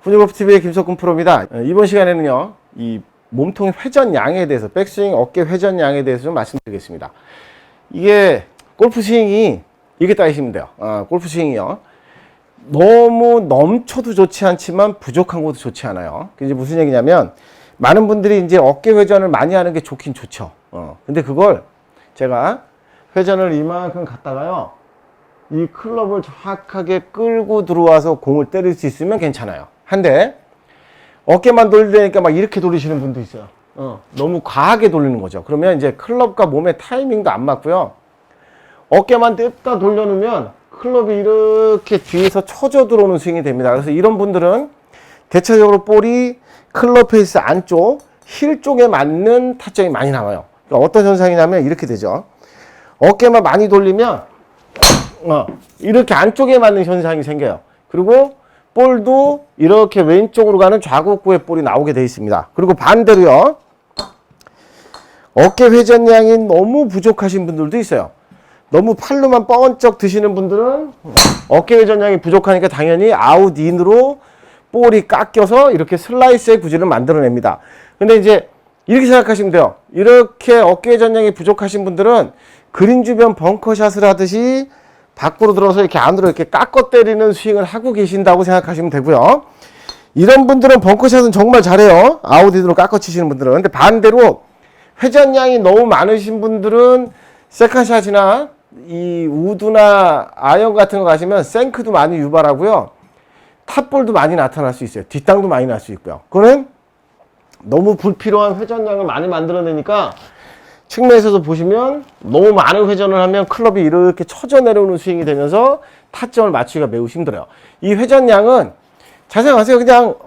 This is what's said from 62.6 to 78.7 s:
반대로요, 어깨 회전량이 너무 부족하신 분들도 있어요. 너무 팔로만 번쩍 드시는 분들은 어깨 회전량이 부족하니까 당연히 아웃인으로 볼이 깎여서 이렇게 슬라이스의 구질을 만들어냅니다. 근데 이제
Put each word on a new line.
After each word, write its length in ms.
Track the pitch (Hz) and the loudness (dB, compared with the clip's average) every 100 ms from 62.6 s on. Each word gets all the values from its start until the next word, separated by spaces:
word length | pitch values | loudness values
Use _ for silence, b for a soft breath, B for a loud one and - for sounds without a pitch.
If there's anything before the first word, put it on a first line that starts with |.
| 185 | -2
반대로요, 840 | 185 147 220 226 196 175 131 247 311 _ _ _ - - _ _ _ _ b b b b b b b b | 0 2 2 4 4 6 4 4 -2 _ _ _ -18 -18 _ _ _ _ b b b b b b b b
어깨 320 | 120 175 - | 2 2 4
회전량이 720 | 247 233 220 233 233 226 220 226 | 4 6 6 4 6 6 6 2
너무 480 | 214 170 202 285 254 | 2 0 2 0 -2
부족하신 600 | 190 208 202 196 190 175 | 0 0 0 -4 -4 -6
분들도 300 | 160 151 233 | -6 -4 -6
있어요. 340 | 214 131 80 _ b b b b _ | -4 -6 -6 _ b b b b _
너무 240 | 156 214 | 0 0
팔로만 540 | 214 - 277 269 240 214 | -4 -4 0 2 2 2
번쩍 500 | 240 254 247 240 - | 2 2 2 -2 -2
드시는 380 | 196 208 208 | -4 -2 -2
분들은 580 | 190 190 202 247 277 302 _ 160 - - - - | -4 -4 -2 -2 -4 -8 _ -6 -2 -2 -4 0
어깨 300 | 156 160 233 | 0 4 4
회전량이 440 | 214 214 202 185 | 4 2 0 -2
부족하니까 460 | 170 190 196 185 180 | 0 0 2 0 0
당연히 460 | 139 160 170 214 | -2 -2 0 0
아웃인으로 1080 | 139 117 170 196 147 160 175 175 226 262 285 b b b b _ | 2 4 4 4 0 -4 0 2 4 2 -4 b b b b _
볼이 360 | 240 240 214 190 | 2 2 2 0
깎여서 640 | - 214 220 190 247 277 | -4 -2 0 2 4 4
이렇게 240 | 175 156 | 2 -4
슬라이스의 640 | 175 - 247 254 247 - 220 | -6 -4 2 4 4 2 0
구질을 260 | 170 160 | 0 -4
만들어냅니다. 760 | 180 117 127 156 131 120 110 - b b b _ | -2 -2 0 0 0 0 -4 -6 b b b _
근데 200 | 208 220 | 2 4
이제 320 | 196 208 - _ _ | 4 2 0 _ _